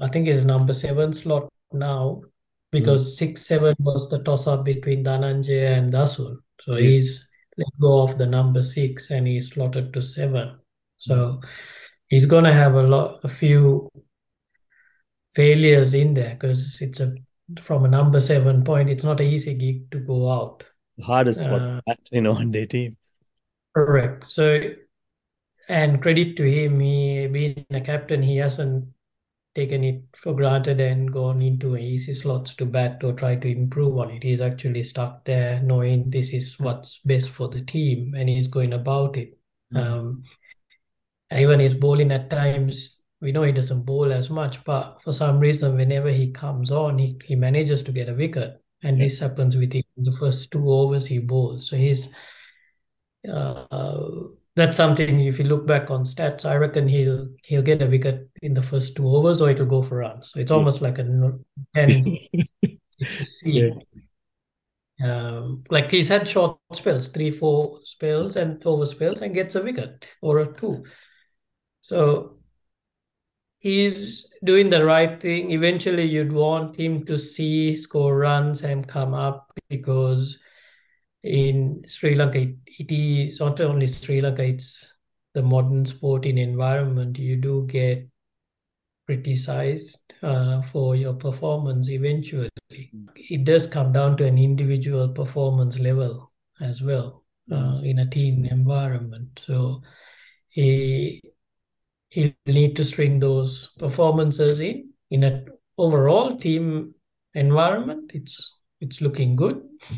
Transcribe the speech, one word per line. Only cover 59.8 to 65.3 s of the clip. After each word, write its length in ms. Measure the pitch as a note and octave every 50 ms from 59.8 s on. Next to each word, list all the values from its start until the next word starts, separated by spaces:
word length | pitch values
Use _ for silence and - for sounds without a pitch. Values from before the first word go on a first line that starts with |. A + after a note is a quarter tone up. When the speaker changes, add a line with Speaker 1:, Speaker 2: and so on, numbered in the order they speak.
Speaker 1:
for 160 | B2+ - B2
runs. 340 | B2 A#2 A2 - A#2+ - -
So 80 | - D3
it's 100 | B2+ -
Speaker 2:
Yeah. 60 | D#3
Speaker 1:
almost 240 | D#3 D3+ C#3 C3 -
like 180 | C#3 B2 B2 -
a 40 | B2
no-, 360 | B2 B2+ B2+ C3 C3 - - - _ _ C#3+ C3+ - -
ten 160 | D3+ D3 C#3
Speaker 2:
<laughs> 420 | - C3 C3 F#3 E3 - - - - E3+ - - _ _
Speaker 1:
if 580 | - - - - _ _ - - C3+ - - -
you 60 | C#3
see. 260 | - - - - D#3+ C#3+ B2 A#2 A2+ A2+ - - _ _ - - _ _ _ _ _ _ _ _ _ _ _ _ _ _ _ _ _ _ -
Speaker 2:
Yeah. 340 | C3 B2 A#2+ A#2+ A#2+ A#2